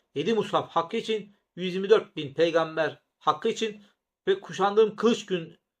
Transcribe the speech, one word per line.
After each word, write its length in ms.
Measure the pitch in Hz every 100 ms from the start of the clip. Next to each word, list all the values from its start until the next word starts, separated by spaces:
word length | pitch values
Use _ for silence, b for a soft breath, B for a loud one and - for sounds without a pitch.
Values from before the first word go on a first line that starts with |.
| b 139
yedi 180 | 170
mushaf 360 | 220 - 160 -
hakkı 280 | 165 165 226
için, 380 | 220 220 202 b b 170
yüz 200 | 185 185
yirmi 140 | 190
dört 260 | 220 - 160
bin 180 | 143
peygamber 680 | 147 170 160 160 160 156 135 _ _
hakkı 320 | - 254 233
için 320 | 220 220 208 b _ _ _ -
ve 140 | 196
kuşandığım 540 | - 151 196 208 220 214
kılıç 300 | 226 226 -
gün, 320 | - 160 - _ _